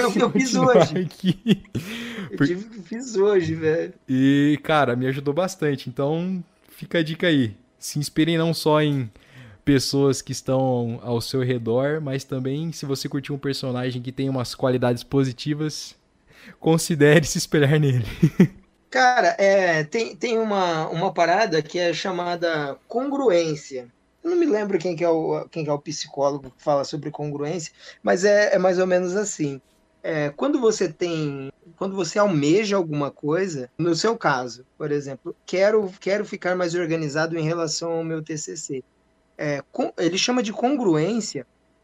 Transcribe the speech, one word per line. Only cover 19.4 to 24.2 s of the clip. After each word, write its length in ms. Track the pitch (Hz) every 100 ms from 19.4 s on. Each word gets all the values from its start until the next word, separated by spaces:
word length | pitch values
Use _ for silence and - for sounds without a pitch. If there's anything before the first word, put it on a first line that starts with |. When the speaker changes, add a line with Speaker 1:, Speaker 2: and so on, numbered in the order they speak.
| 196 196 185 160
Speaker 1:
tem, 320 | 151 233 226
tem 240 | 196 240 220
uma, 500 | 220 202 185 160 160
uma 240 | 165 190
parada 480 | 175 165 185 220 160
que 200 | 151 180
é 120 | 175
chamada 840 | 156 180 175 175 175 170 156 143 127 _
congruência. 1000 | 233 277 277 262 175 160 151 - 127 120 _ _ _